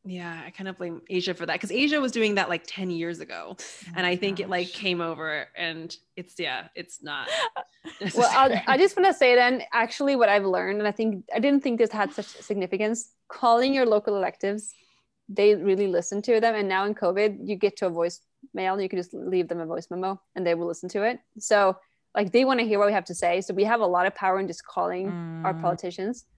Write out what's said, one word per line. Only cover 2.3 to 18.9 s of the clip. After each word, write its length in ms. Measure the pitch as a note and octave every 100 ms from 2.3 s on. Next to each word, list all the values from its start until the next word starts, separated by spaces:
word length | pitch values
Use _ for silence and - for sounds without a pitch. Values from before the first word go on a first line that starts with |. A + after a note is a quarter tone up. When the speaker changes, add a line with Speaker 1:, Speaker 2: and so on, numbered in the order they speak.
Speaker 1:
that, 120 | G3+ F3
like, 160 | E3+
ten 240 | - - F#3
years 300 | E3+ E3+ E3
ago. 380 | - F2 D#2+ - - - F#3
Speaker 2:
Oh 20 |
Speaker 1:
And 100 | E3+
I 100 | F3+
Speaker 2:
my 0 |
Speaker 1:
think 240 | F3+ G3 G3
it, 100 | F#3+
like, 220 | F3+ F3+
Speaker 2:
gosh. 20 |
Speaker 1:
came 280 | - G3+ F3
over 460 | E3 D#3 D#3+ D3+ -
and 400 | - E3+ D#3+ D#3+ - _
it's, 240 | - F3 -
yeah, 300 | D#3 B2+ E2
it's 280 | - E3+ -
not 240 | - - B4+
Speaker 3:
<laughs> 760 | D#5+ C5 - - _ D#4+ - G3+
Well, 160 | A3 B3
I'll, 180 | C4 C4+
Speaker 1:
necessary. 100 | G#3+ -
Speaker 3:
I 100 | C4+
just 180 | F#4+
wanna 180 | - F#4+
say 220 | - B3+
then, 280 | B3 B3 B3+ -
actually 420 | A#3 A3+ - C#4
what 140 | C#4 A3
I've 160 | G#3
learned, 340 | F#3+ F3+ F#3 G#3
and 80 | G#3
I 40 |
think, 340 | G#3 A3 G3 -
I 40 | A3+
didn't 220 | C#4 C#4+
think 140 | C4+ A#3
this 120 | A3
had 220 | G#3+ G3
such 140 | G3+ G3+ -
significance, 680 | - G3+ F3+ F#3+ G#3+ A3+ - _ _
calling 460 | - A#3+ A#3 C4
your 120 | C4+
local 300 | B3 G#3 G#3+
electives, 580 | G3+ F#3 - G3 G#3 - - _ _ _ _ -
they 260 | G3 G#3
really 320 | G#3 G3 F#3+ G3+
listen 340 | F3 F3 G3+
to 160 | G#3 A3+
them. 160 | A#3
And 140 | A3 G3
now 160 | F#3+
in 100 | G3+
covid, 420 | G#3+ F#3 F#3 G#3+ G3 F#3+
you 80 | G3
get 180 | G3+ -
to 100 | F#3+
a 40 |
voicemail, 880 | E3+ F3 - _ _ C#4 G3 F#3 G3
you 60 |
can 80 | F#3+